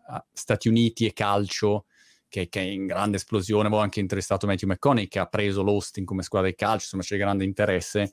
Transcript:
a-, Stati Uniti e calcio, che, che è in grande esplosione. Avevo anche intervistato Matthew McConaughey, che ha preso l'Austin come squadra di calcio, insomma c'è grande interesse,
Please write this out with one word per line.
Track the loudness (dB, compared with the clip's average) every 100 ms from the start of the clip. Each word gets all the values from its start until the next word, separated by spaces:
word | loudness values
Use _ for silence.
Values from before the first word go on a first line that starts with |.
| -12
a-, | -14 -14
Stati | -16 -2 0 4
Uniti | 4 4 2 -2
e |
calcio, | 0 2 2 0 0 0 0 -4 _ _ _ _
che, | -6 -4
che | -4
è |
in | -4 -4 -4
grande | -2 0 -2
esplosione. | -2 -2 2 2 4
Avevo | 2
anche | 0 -2
intervistato | -2 -2 -2 -2 0
Matthew | 0 0
McConaughey, | 0 2 2 0
che | -2
ha | -2
preso | 0 0 2
l'Austin | 2 2 0 -8
come | -6 -6
squadra | -2 0 0
di | 0
calcio, | 0 0
insomma | -2 -8
c'è | -4 -2
grande | 0 0
interesse, | -2 0 2 2 0 -2 -2